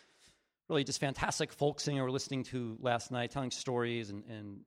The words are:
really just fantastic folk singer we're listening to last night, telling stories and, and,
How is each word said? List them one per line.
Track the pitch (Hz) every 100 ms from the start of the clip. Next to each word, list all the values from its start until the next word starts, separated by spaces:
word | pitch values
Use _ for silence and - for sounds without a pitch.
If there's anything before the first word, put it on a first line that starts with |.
| - _ - _ _ _ _
really | 156
just | 135 131
fantastic | 143 131 - - 151
folk | - 147 143
singer | - 139
we're | 127
listening | 131 - 135
to | 123 127 120 113
last | 127 117 -
night, | 123 120
telling | 143 127
stories | - - 123 120 117 104
and, | 101 110
and, | 110 104 101